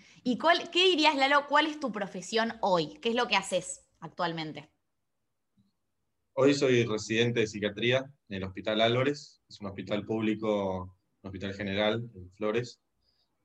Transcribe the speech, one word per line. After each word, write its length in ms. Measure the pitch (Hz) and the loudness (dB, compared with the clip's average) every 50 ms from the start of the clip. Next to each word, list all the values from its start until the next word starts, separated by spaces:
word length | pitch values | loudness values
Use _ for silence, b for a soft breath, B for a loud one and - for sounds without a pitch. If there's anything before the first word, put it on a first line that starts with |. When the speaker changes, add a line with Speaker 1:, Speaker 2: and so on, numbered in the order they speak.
| B B B B | B B B B
Speaker 1:
¿Y 160 | B 254 240 | B -2 -2
cuál, 320 | - 294 320 349 - 392 - | 2 4 4 4 2 0 0
qué 160 | - 349 370 | 2 4 6
dirías, 300 | 381 359 302 302 302 302 | 6 6 6 4 4 4
Lalo, 320 | 269 269 269 285 285 285 | 4 2 4 4 2 2
cuál 180 | - 277 294 311 | 4 2 2 2
es 120 | 320 302 302 | 2 -2 -4
tu 140 | 269 247 202 | -6 -6 -4
profesión 640 | 214 196 175 - 185 175 - 220 220 226 226 226 - | -4 -6 -6 -8 -12 -10 -2 0 0 0 0 -2 -2
hoy? 380 | - 196 180 170 156 151 - - | 2 2 4 2 2 0 -6 -4
¿Qué 60 | - | -2
es 80 | 226 226 | 0 0
lo 120 | 247 247 | 2 0
que 100 | - 208 | 2 2
haces 500 | 190 190 - 190 180 175 - - - _ _ _ _ | 0 0 0 -2 -2 -2 -4 -12 -16 _ _ _ _
actualmente? 680 | 170 156 - - 180 170 165 165 156 156 147 147 147 _ _ _ _ _ _ _ _ _ _ _ _ _ _ _ _ _ _ _ _ _ _ _ _ _ _ _ _ _ _ _ _ _ _ | -12 -12 -4 -4 -4 -2 -2 -4 -8 -8 -10 -12 -16 _ _ _ _ _ _ _ _ _ _ _ _ _ _ _ _ _ _ _ _ _ _ _ _ _ _ _ _ _ _ _ _ _ _
Speaker 2:
Hoy 200 | 135 131 143 143 | 4 4 4 4
soy 300 | 143 143 131 127 120 117 | 4 4 4 4 4 2
residente 560 | 101 107 107 104 - 113 113 120 120 113 120 | 2 -2 -4 -4 -2 0 2 2 2 2 0
de 80 | 110 | 0
psiquiatría 680 | 104 107 104 101 101 95 104 113 120 127 135 135 139 - _ _ | 0 -2 -4 -4 -4 -4 -2 0 0 0 0 -2 -6 -14 _ _
en 80 | _ 98 | _ -8
el 80 | 92 92 | -8 -8
Hospital 380 | 95 92 101 92 110 107 107 | -8 -10 -8 -6 -4 0 2
Álvarez, 600 | 113 117 120 123 131 143 143 147 - - _ _ _ | 2 4 4 2 0 0 -2 -4 -10 -18 _ _ _
es 140 | _ - - | _ -18 -12
un 60 | 101 | -12
hospital 380 | 98 98 101 95 95 107 104 104 | -10 -10 -10 -6 -4 -4 -6 -4
público, 920 | 107 110 110 110 107 107 95 110 110 104 101 98 95 92 92 92 95 - _ _ _ _ _ - | -4 -4 -2 0 0 -2 -2 -2 -2 0 0 0 -2 -4 -6 -8 -10 -16 _ _ _ _ _ -16
un 40 | 95 | -14
hospital 240 | 98 90 98 98 95 | -12 -10 -10 -10 -8
general 560 | 101 104 98 95 101 107 107 113 117 123 - - | -8 -6 -4 -2 0 0 0 0 -2 -6 -10 -14
en 160 | 92 90 - | -18 -20 -20
Flores, 500 | _ _ 104 107 107 117 127 - - _ _ _ _ _ _ _ _ _ _ _ _ _ | _ _ -4 -2 -2 -2 -4 -6 -14 _ _ _ _ _ _ _ _ _ _ _ _ _